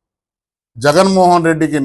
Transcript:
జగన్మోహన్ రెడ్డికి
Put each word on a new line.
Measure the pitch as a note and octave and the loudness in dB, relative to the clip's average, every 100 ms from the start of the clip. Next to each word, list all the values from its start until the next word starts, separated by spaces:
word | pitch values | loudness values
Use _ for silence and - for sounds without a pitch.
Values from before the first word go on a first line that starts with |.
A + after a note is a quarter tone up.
| _ _ _ _ _ _ _ A2+ | _ _ _ _ _ _ _ -6
జగన్మోహన్ | C#3 D#3+ F#3+ F#3+ F3+ F3 E3 | -2 2 2 2 2 2 0
రెడ్డికి | D#3 D#3 D3 | -2 -4 -4